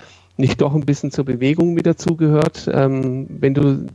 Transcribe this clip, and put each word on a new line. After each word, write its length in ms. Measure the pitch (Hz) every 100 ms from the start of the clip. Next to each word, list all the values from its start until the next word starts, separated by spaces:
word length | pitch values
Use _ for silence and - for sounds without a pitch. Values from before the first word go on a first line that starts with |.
| - - _ -
nicht 240 | 131 107
doch 140 | 143 151
ein 100 | 139
bisschen 260 | 143 143
zur 140 | - 135
Bewegung 480 | 120 131 165 175
mit 120 | 165 170
dazugehört. 840 | 160 - 165 156 151 165 - -
Ähm, 560 | - 135 135 131 131 135
wenn 260 | 143 139 139
du 320 | 147 139 -